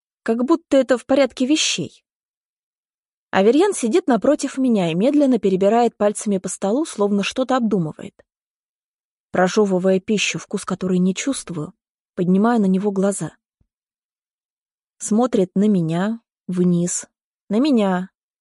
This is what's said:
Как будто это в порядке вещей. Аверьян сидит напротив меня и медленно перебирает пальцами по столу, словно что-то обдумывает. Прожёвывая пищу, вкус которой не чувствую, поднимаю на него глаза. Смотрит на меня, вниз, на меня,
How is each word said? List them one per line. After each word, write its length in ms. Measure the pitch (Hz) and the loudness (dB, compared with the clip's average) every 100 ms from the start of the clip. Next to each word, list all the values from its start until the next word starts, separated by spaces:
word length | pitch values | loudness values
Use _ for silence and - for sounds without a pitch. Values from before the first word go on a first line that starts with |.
| _ _ | _ _
Как 200 | - 233 | -4 -2
будто 320 | 254 330 - 277 | 0 -2 2 2
это 220 | 262 247 | 2 0
в 80 | - | 0
порядке 400 | 269 262 - 254 | 2 2 0 0
вещей. 580 | 311 - - 139 - _ _ _ _ _ _ _ _ _ _ _ _ _ | 0 -2 -4 -8 -12 _ _ _ _ _ _ _ _ _ _ _ _ _
Аверьян 420 | 190 202 285 403 | 2 4 4 2
сидит 360 | 359 226 330 311 | 0 -2 0 0
напротив 500 | 226 269 294 277 - | 0 2 0 -2 -4
меня 320 | 262 214 170 | 0 0 0
и 60 | 165 | 0
медленно 420 | 240 294 277 233 | 0 2 2 2
перебирает 580 | 196 185 196 226 233 - | 0 2 2 2 2 0
пальцами 420 | 208 214 214 190 | -2 -2 -4 -4
по 100 | 185 | -6
столу, 360 | - 196 247 | -6 -2 -2
словно 380 | 320 - 202 202 | -4 -2 -2 0
что-то 340 | 190 - 262 262 | -2 -4 -2 -2
обдумывает. 640 | 220 202 156 - - - _ _ _ _ _ _ _ _ _ _ _ | 0 -2 -2 -8 -18 -20 _ _ _ _ _ _ _ _ _ _ _
Прожёвывая 680 | - 185 220 202 185 190 190 | 0 0 2 2 2 2 0
пищу, 400 | - 208 - 165 | 0 -2 -2 -6
вкус 240 | - 196 | -8 -10
которой 340 | - 180 185 185 | -6 -6 -2 0
не 160 | 185 | 0
чувствую, 580 | 185 - 262 - 170 156 - _ _ _ - | -2 -4 -6 -8 -10 -10 -14 _ _ _ -4
поднимаю 440 | 175 190 226 240 | 0 2 2 2
на 60 | 196 | 2
него 240 | 190 208 | 0 0
глаза. 460 | 196 196 196 156 - _ _ _ _ _ _ _ _ _ _ _ _ _ _ _ - | 0 -2 -2 -8 -12 _ _ _ _ _ _ _ _ _ _ _ _ _ _ _ -12
Смотрит 540 | - 208 247 220 180 | -2 0 2 0 0
на 140 | 190 214 | 0 2
меня, 520 | 190 160 165 202 226 _ _ - | 2 0 -2 -4 -6 _ _ -6
вниз, 580 | 180 180 175 175 - - _ _ _ - | 0 2 0 -2 -6 -12 _ _ _ -4
на 120 | 208 | -2
меня, 500 | 302 240 196 180 185 _ _ _ | 2 2 2 -2 -6 _ _ _